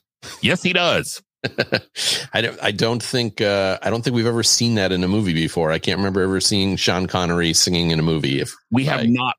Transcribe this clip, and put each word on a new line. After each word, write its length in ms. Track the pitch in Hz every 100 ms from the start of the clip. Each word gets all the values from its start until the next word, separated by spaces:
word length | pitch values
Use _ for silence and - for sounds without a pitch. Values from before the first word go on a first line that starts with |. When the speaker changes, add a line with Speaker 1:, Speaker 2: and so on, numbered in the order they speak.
| _ _ - -
Speaker 1:
Yes, 200 | 110 180
he 80 | 180
does. 500 | 180 175 101 69 - _ _
Speaker 2:
<laughs> 920 | 123 - - 104 - - - - -
I 80 | -
don't, 220 | 113 -
I 80 | 104
don't 300 | 104 113 120
think, 400 | - 131 117 -
uh, 360 | 107 101 95 95
I 80 | -
don't 140 | 113
think 120 | 117 120
we've 100 | 113
ever 180 | 117
seen 320 | 110 - 120 113
that 160 | 92
in 120 | 90
a 40 | 92
movie 260 | 104 101
before. 380 | 80 80 - 80
I 80 | 80
can't 180 | - 90
remember 240 | 98 95
ever 180 | 92 95
seeing 360 | - 104 95 92
Sean 320 | - 90 90
Connery 460 | 92 87 87 85
singing 380 | 78 - 87 85
in 80 | 80
a 40 |
movie. 360 | 80 80 71 69
If 160 | 73 - -
Speaker 1:
We 140 | 117 139
have 160 | 139
Speaker 2:
I 40 | 120
Speaker 1:
not, 300 | 123 127